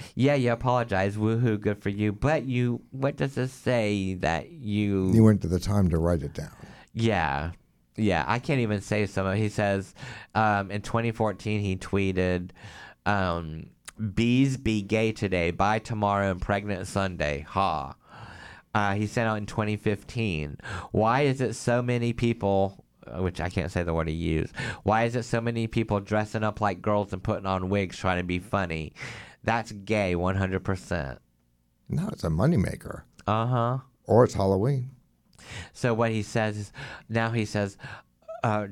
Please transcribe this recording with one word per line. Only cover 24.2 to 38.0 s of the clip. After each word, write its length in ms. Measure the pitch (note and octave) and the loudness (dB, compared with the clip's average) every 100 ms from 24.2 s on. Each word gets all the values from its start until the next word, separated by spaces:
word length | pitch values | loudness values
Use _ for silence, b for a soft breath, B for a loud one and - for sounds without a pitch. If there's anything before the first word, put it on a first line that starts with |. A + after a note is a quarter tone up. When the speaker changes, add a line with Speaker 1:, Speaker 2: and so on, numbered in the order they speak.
| E2+ D#2 - - B B | 0 0 -2 -6 B B
Speaker 1:
"why 220 | - A2 | 0 2
is 120 | A#2 A#2+ | 2 -2
it 60 | |
so 180 | A2+ A#2 | -2 -2
many 280 | A#2 A#2 A2+ | 0 -2 -2
people 320 | A#2 A2 G#2 | 0 0 0
dressing 440 | G2 G#2+ G#2 A2+ | 0 0 0 -2
up 180 | G#2+ G2+ | -2 0
like 200 | G#2 F2+ | -2 0
girls 320 | G#2+ G#2 G2 | 0 0 0
and 80 | F#2 | -4
putting 240 | A2 G2+ G2 | -2 -2 0
on 240 | F#2+ F#2 | -2 0
wigs 260 | G2+ F#2 - | 0 0 -2
trying 200 | F#2 F2+ | 0 0
to 60 | |
be 160 | F2+ F2+ | 0 -2
funny? 540 | F#2 G#2 F2+ D#2+ D#2 B B B B B | -2 -2 -2 -4 -6 B B B B B
That's 280 | A2 A#2 G#2+ | -2 -2 -2
gay, 440 | G#2 G2 G#2+ F#2+ F2 | -10 -2 0 2 2
one 220 | F2+ F#2+ | 0 0
hundred 260 | F#2+ F#2 | 0 0
percent." 560 | - F#2 - F2 C#2 A#1+ _ _ _ _ _ _ - | -2 -4 -2 -4 -4 -10 _ _ _ _ _ _ -6
Speaker 2:
No, 180 | B2+ G3+ | -4 -4
it's 120 | - | -4
a 60 | E2+ | -2
moneymaker. 760 | D#2 C3 E3 F2+ - - G#2+ - - - | 2 4 4 0 -4 -10 -12 -14 -8 -2
Speaker 1:
Uh-huh. 500 | G#2+ A#2 B2+ A#2 B2+ - _ - | 0 2 0 0 -2 -6 _ 2
Speaker 2:
Or 180 | G#2+ | 6
it's 100 | B2 | 6
Halloween. 560 | - G2 F#2+ A#2 C3+ B2+ - _ _ _ - B B B | 4 2 2 2 0 -4 -12 _ _ _ -20 B B B
Speaker 1:
So 200 | - B2 | -4 0
what 180 | A2+ A#2 | 2 2
he 120 | A2 | 0
says 340 | G#2 A#2 A2 G#2+ | -2 -2 -2 -2
is, 140 | G2+ B C#3+ B - | -8 B -14 B -4
now 220 | A2+ A2+ | 0 2
he 120 | A#2 | 0
says, 340 | G#2 G#2 G2+ - B B | 0 0 -2 -4 B B